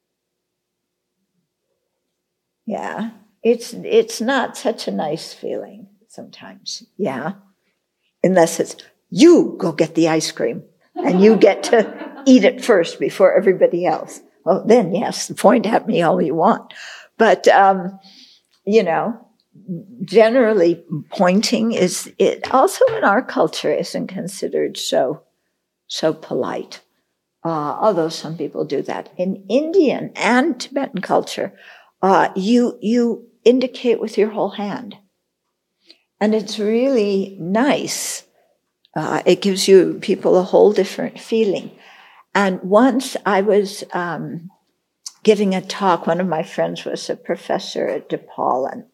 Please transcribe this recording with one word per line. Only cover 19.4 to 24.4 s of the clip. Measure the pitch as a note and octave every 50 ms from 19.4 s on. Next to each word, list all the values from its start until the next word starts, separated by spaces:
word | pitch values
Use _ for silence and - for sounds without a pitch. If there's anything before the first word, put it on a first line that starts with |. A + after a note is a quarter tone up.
| _ _ _ - - - F3+ E3 A2+ - B2 A#3+ G#3+
generally | - - A3+ G#3+ A3 A#3 C4+ B3 G#3+ A3 G#3 E3+ E3+ E3+ - - - - D3 - -
pointing | - - F#3+ F3+ F#3 G3+ A3+ - B3 A#3 A3 A#3 A#3
is, | - F3+ F3 E3+ - - - - -
it | G3+ - - - - - -
also | C4 C#4 G4 - - B4+ B4+ A4+
in | A4 D#4
our | A#3 G3 G#3 -
culture | - - - E3 D#3+ - - - D3+ D3
isn't | - F3+ - - F3+ -
considered | - F#3 F#3+ E3+ E3+ - -